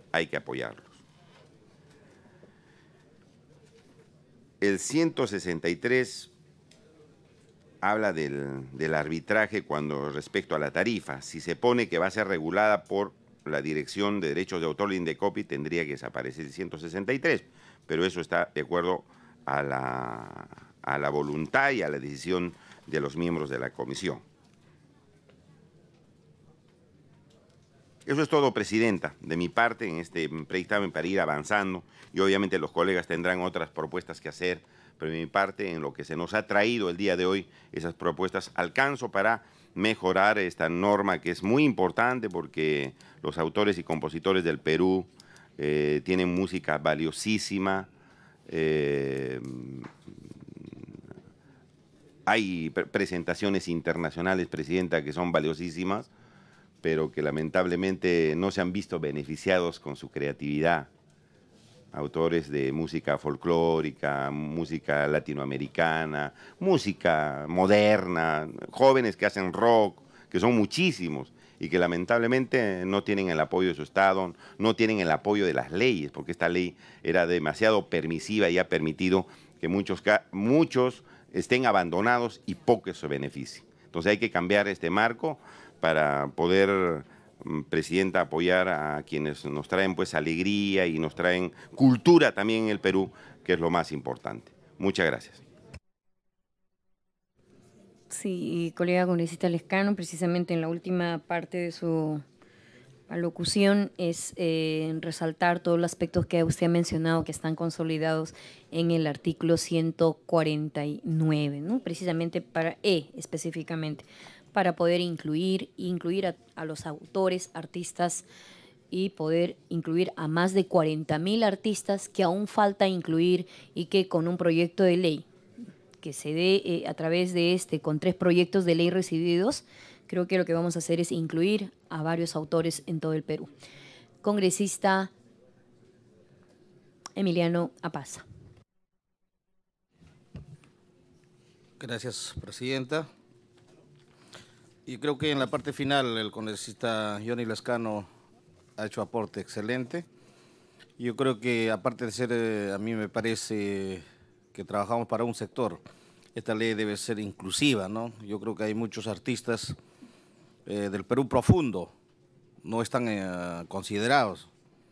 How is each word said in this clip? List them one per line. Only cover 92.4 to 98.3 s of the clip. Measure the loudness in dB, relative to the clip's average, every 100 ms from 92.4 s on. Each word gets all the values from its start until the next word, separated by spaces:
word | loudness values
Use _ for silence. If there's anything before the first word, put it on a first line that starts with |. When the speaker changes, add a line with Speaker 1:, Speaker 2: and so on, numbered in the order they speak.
| 0 2 0
Speaker 1:
en |
el | 0
Perú, | 2 2 0 -6 -20 -8
que | -2
es | 2
lo | 2
más | 2 0
importante. | -4 -6 -8 -8 -10 -16 _ -20 -4
Muchas | 0 2 2
gracias. | 0 -6 -20 -20 -20 -20 -20 _ _ _ _ _ _ _ _ _ _ _ _ _ _ _ _ _ _ _ -20 -20 _ -14
Speaker 2:
Sí, | -8 -4